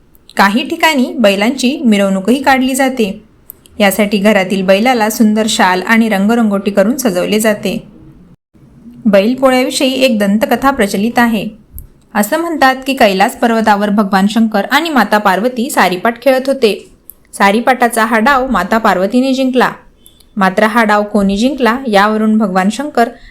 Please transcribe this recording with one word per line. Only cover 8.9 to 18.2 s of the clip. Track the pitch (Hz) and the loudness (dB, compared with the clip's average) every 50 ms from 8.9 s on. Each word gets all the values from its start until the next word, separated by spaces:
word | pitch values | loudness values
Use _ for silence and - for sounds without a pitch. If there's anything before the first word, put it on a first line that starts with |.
| - - - | -20 -4 0
बैलपोळ्याविषयी | 220 196 196 196 226 254 254 269 262 254 254 262 302 - - 302 262 262 | 2 2 4 2 2 0 0 0 2 2 2 0 -2 -2 -2 -2 -2 0
एक | 262 262 262 233 208 | 0 0 0 0 0
दंतकथा | 208 196 202 220 285 - 240 233 277 277 | 0 0 0 0 0 0 -2 0 0 0
प्रचलित | 277 262 202 196 - 190 208 240 240 247 | 0 0 -2 -2 0 -2 -2 -2 0 0
आहे. | 240 233 226 196 - 214 - - - _ - - - - - _ _ _ - | 0 0 0 -2 -4 -8 -12 -14 -20 _ -18 -18 -18 -18 -20 _ _ _ -4
असं | 202 214 214 302 320 | -4 -2 -2 -2 -2
म्हणतात | 339 339 330 277 277 262 262 262 262 | -2 -4 -2 0 2 2 2 0 -4
की | 269 262 | -6 0
कैलास | 269 240 202 190 190 196 247 - | 2 2 2 2 2 0 0 0
पर्वतावर | - 254 226 226 226 220 220 208 202 208 208 | -2 -2 0 0 0 2 2 2 0 0 0
भगवान | 202 220 208 190 202 190 196 | 0 0 0 0 0 0 0
शंकर | 208 202 226 226 220 214 196 202 | 2 2 0 0 0 0 -2 -2
आणि | - 247 285 320 339 | -2 -2 -2 -2 0
माता | 302 254 202 - 214 214 | 0 0 0 2 0 0
पार्वती | 214 196 185 185 214 254 254 226 226 294 | 2 0 0 0 0 -2 -2 -4 -6 -4
सारीपाट | - 294 202 180 185 180 - 233 233 - - | 0 0 0 0 0 0 -2 -4 -4 0 0
खेळत | 277 262 262 262 | 0 2 2 0
होते. | 277 277 269 247 208 185 - - - - _ _ - - _ _ _ - | -2 0 0 0 0 0 -2 -8 -16 -20 _ _ -20 -20 _ _ _ -4
सारीपाटाचा | - 202 196 202 240 233 269 254 254 247 233 240 226 220 | 0 2 2 2 2 2 0 0 2 0 0 0 0 0
हा | 226 240 | 0 0
डाव | 220 | 2